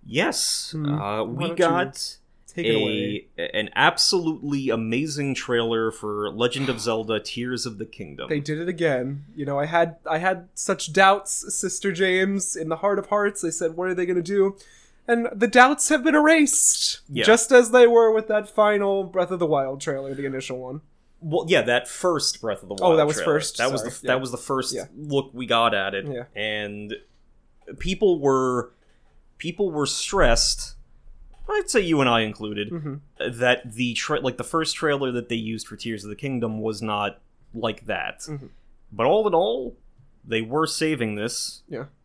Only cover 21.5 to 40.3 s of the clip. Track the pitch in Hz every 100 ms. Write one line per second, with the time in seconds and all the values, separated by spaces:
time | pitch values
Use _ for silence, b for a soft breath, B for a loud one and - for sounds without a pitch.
21.5 | 156 113 123 - - 185 160 - - 113
22.5 | 101 92 101 180 160 151 156 165 151 151
23.5 | - 123 135 117 - - 131 131 120 -
24.5 | 135 123 120 87 123 147 139 135 117 123
25.5 | 117 117 104 95 98 98 127 120 - 107
26.5 | 107 104 104 104 104 _ _ _ _ _
27.5 | _ - - 175 185 208 170 139 131 131
28.5 | 123 117 _ _ _ _ _ _ _ 165
29.5 | 170 196 151 139 - - 196 143 117 -
30.5 | - - - - - - - - - -
31.5 | 427 - 247 170 156 131 117 110 107 107
32.5 | 104 104 170 151 139 - _ 120 120 123
33.5 | 123 120 110 123 113 - 151 131 - 120
34.5 | 165 156 - 160 143 135 123 120 117 110
35.5 | 110 - 107 117 110 104 104 139 131 113
36.5 | 107 110 104 110 104 101 - _ _ _
37.5 | 113 110 104 - 92 65 - - 147 135
38.5 | - _ - - 107 123 196 208 170 196
39.5 | 247 247 - - _ - _ -